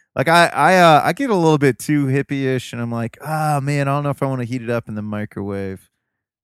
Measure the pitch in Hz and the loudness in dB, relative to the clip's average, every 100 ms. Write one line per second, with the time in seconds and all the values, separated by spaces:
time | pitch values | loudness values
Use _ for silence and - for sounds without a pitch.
0 | _ - 135 170 170 - 156 185 170 151 | _ -4 2 4 4 2 4 6 6 6
1 | 139 175 277 196 160 151 139 117 - 147 | 4 -2 -2 2 2 4 2 0 -2 0
2 | 139 139 135 139 135 127 - 120 117 117 | 0 -2 -2 -4 -2 -4 -6 -8 -6 -6
3 | 117 - 151 156 156 143 139 147 139 143 | -8 -10 -8 -4 -2 -2 -2 -2 -2 -2
4 | 143 135 139 131 113 127 113 120 - 107 | -2 -4 -4 -4 -6 -6 -4 -4 -6 -8
5 | 107 104 104 - 101 98 98 95 _ _ | -6 -8 -8 -8 -8 -6 -8 -10 _ _
6 | _ _ _ _ | _ _ _ _